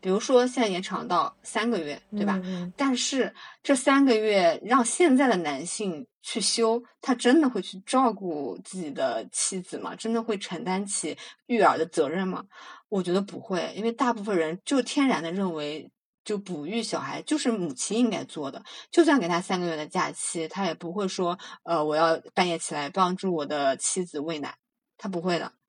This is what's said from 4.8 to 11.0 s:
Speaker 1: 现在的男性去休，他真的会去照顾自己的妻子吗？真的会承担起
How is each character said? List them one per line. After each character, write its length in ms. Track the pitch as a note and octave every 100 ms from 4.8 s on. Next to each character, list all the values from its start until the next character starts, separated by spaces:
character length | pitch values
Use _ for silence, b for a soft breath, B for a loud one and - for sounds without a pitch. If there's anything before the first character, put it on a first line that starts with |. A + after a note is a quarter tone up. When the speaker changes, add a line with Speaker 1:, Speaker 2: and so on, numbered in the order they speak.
Speaker 1:
现 320 | A#3 - F4 B3+
在 100 | C4
的 80 | F#3+
男 280 | D#3 C#3 E3+
性 400 | - G#3 D#3 B2+ _
去 180 | - A#3
休， 400 | G3 - A3+ A#3 B3 B
他 120 | - B3
真 240 | A#3+ D4
的 100 | C#4+
会 100 | G#3+
去 220 | F#3 F#3
照 280 | - C4 C4
顾 440 | G3 F#3+ D3 C#3 -
自 140 | G3 F#3
己 100 | D#3+
的 340 | C#3 C3 A#2 -
妻 280 | - - F#3+
子 160 | F3 D#3
吗？ 200 | - -
真 160 | A3
的 100 | A3+
会 160 | A3+ G3+
承 240 | - E3
担 240 | F3+ F#3+ G3+
起 320 | -